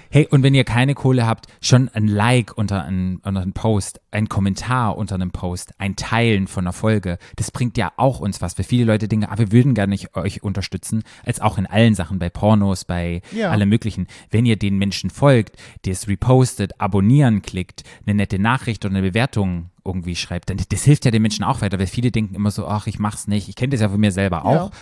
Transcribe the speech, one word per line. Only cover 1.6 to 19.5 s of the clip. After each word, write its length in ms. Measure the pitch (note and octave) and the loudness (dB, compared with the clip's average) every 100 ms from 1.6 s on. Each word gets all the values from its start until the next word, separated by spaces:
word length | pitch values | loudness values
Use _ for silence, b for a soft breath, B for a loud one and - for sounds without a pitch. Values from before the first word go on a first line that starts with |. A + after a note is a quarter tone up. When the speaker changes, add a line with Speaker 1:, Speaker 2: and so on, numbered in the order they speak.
Speaker 1:
schon 280 | - B2+ C3 | 4 4 4
ein 180 | A2 G#2+ | 0 0
Like 500 | G#2 A2+ B2 G#2+ - | 2 4 2 0 -4
unter 260 | G2+ G2 | -2 -2
einen, 340 | C#2+ F#2 F#2 F2+ | -2 -4 -4 -4
unter 240 | G2+ G2 | -4 -4
einen 120 | F#2 | -4
Post, 480 | - A2 G#2 - - _ | -2 0 0 -2 -10 _
ein 200 | G#2+ G#2+ | -4 -2
Kommentar 680 | - G2 F#2+ G#2+ B2+ A2 - | 0 0 0 -2 -2 -2 -2
unter 160 | G2 | -4
einem 160 | F#2+ F2+ | -4 -4
Post, 440 | - F2+ F2 - - | -4 -6 -6 -10 -8
ein 180 | G2 F#2+ | -6 -6
Teilen 520 | - A2+ A#2 G2+ F#2 | -2 0 2 2 0
von 160 | - | -4
einer 100 | F2+ | -6
Folge, 460 | - A2 G#2+ F2+ F2 B - | -2 -2 0 -2 -6 B -10
das 160 | - | -8
bringt 260 | - B2 - | -4 -4 -2
ja 140 | F2+ - | -4 0
auch 220 | C3+ A#2+ | 0 0
uns 220 | G2+ F2+ | -4 -4
was, 160 | F2 - | -6 -6
weil 80 | - | -2
viele 200 | B2 A2+ | 0 2
Leute 220 | G#2+ G#2+ | 0 0
denken, 200 | G#2+ G#2 | -2 -2
ah, 80 | G#2 | -2
wir 140 | G#2+ | 4
würden 240 | A#2 C3+ A2 | 4 4 2
gar 100 | G2 | 0
nicht 300 | G2 - - | -2 -4 -6
euch 260 | F2 - | -6 -6
unterstützen, 600 | G2+ F#2 - F#2 - A2 B B | -6 -6 -6 -8 -6 -6 B B
als 160 | - - | -8 -2
auch 200 | G#2+ - | -2 0
in 80 | F#2 | 0
allen 260 | G2+ A#2 | 4 4
Sachen, 240 | G2 E2 F#2 | 4 -2 -4
bei 140 | F2 | -6
Pornos, 520 | - G#2 G#2+ G2 F#2 | 0 2 4 2 -2
bei 380 | - F2 E2+ E2+ - | -4 -4 -4 -6 -8
Speaker 2:
Ja. 200 | G#3+ G3+ | -4 -2
Speaker 1:
allem 180 | A2 G2+ | 2 2
Möglichen. 380 | A2 G#2+ - F2+ B B | 2 0 -6 -8 B B
Wenn 160 | G#2+ A#2+ | 0 2
ihr 100 | G#2 | 2
den 200 | G2+ G2 | 0 0
Menschen 320 | G2 - F#2+ | -2 -4 -8
folgt, 460 | - C#3+ B2 G#2 - B B G2 | 0 4 4 2 -6 B B -6
der 80 | |
es 140 | F#2 A2 | -6 -4
repostet, 720 | G2 B2+ C3 B2+ - G2 - | -2 2 4 4 0 -6 -4
abonnieren 640 | G2+ G2 G2+ C#3+ C3 G#2 | -2 2 4 4 4 2
klickt, 400 | - F#2 F2+ - B B - | -2 -8 -8 -12 B B -2
eine 80 | G#2 | -2
nette 240 | G2 F#2+ | 0 0
Nachricht 440 | G#2+ C3 - G2+ G2+ | 0 0 -4 -6 -4
oder 100 | F#2+ | -2
eine 120 | F#2+ | 0
Bewertung 600 | G#2 C3 A2 F#2+ | 0 -2 -2 -2